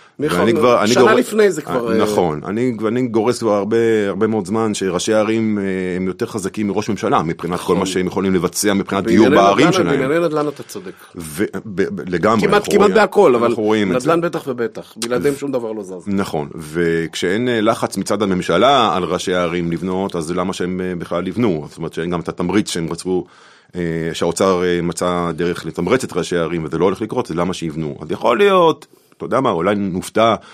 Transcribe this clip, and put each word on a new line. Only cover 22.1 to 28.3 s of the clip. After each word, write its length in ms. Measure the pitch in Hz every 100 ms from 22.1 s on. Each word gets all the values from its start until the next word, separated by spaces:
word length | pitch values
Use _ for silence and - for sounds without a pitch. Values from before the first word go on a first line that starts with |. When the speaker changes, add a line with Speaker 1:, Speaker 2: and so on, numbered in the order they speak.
Speaker 2:
גם 100 | 87
את 80 | 85
התמריץ 420 | - 90 98 98
שהם 160 | 90 82
רצו, 340 | 82 90 92 - - - _ _ 90
אה, 40 | 85 82 82
שהאוצר, 520 | 78 85 82 95 90
אה, 180 | 90 87
מצא 480 | 85 87 90 87 85
דרך 320 | 78 87 85 82
לתמרץ 380 | 80 87 127
את 80 | 110
ראשי 240 | - 87 87
הערים, 280 | 80 85
וזה 140 | 76 80
לא 60 |
הולך 180 | 92 92
לקרות, 280 | 110 127 117
אז 60 | 82
למה 180 | 87
שיבנו? 420 | 87 85 76 76 69
אז 100 | 78
יכול 280 | 92 110